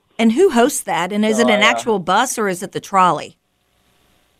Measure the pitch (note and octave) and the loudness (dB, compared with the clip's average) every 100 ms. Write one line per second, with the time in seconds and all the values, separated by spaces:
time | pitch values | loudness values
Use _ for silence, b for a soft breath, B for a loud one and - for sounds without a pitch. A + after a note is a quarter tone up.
0 | _ - A3+ A#3+ G4 A#3 B3+ - - E3 | _ 0 0 2 2 2 0 0 -6 -4
1 | F#3 G#3 G#3+ G#3+ A#3 G#3 G#3+ A#3+ B3 G3+ | -2 -2 0 0 2 2 2 0 -2 -2
2 | F3+ G3 B3+ - G3+ F3+ G3 D3 - G3 | 0 0 0 -2 -4 -4 -8 -12 -2 2
3 | F3+ D3+ G#2+ _ _ _ _ _ _ _ | 2 0 -6 _ _ _ _ _ _ _
4 | _ _ _ _ | _ _ _ _